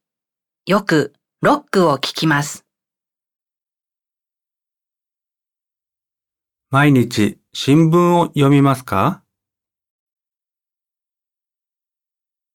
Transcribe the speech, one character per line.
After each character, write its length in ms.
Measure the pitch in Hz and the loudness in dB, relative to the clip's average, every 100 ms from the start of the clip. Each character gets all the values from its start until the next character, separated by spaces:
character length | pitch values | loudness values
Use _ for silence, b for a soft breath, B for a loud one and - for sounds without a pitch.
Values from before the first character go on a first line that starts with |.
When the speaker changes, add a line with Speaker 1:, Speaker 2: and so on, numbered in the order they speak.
| _ _ _ _ _ _ - | _ _ _ _ _ _ -4
Speaker 1:
よ 160 | 202 | -4
く 320 | 208 156 - _ _ - | 0 -2 -2 _ _ -4
ロ 160 | 180 294 | -2 -2
ッ 20 | |
ク 280 | - 196 170 | -2 0 0
を 120 | 139 | 0
聴 140 | - | -6
き 120 | - 160 | -4 -2
ま 160 | 143 | -2
す。 240 | 151 - _ _ _ _ _ _ _ _ _ _ _ _ _ _ _ _ _ _ _ _ _ _ _ _ _ _ _ _ _ _ _ _ _ _ _ _ _ _ _ _ - | -4 -12 _ _ _ _ _ _ _ _ _ _ _ _ _ _ _ _ _ _ _ _ _ _ _ _ _ _ _ _ _ _ _ _ _ _ _ _ _ _ _ _ -4
Speaker 2:
毎 200 | 135 147 | 0 2
日 480 | 131 113 - 101 - _ | 2 0 -2 -4 -4 _
新 380 | - - 151 160 | -8 0 2 2
聞 240 | 175 175 175 | 2 2 0
を 120 | 165 | -2
読 220 | 147 139 | 0 2
み 140 | 143 | 2
ま 120 | 139 127 | 2 0
す 80 | |
か？ 400 | - 95 127 190 _ _ _ _ _ _ _ _ _ _ _ _ _ _ _ _ _ _ _ _ _ _ _ _ _ _ _ _ _ _ _ _ _ | -4 -2 -2 -4 _ _ _ _ _ _ _ _ _ _ _ _ _ _ _ _ _ _ _ _ _ _ _ _ _ _ _ _ _ _ _ _ _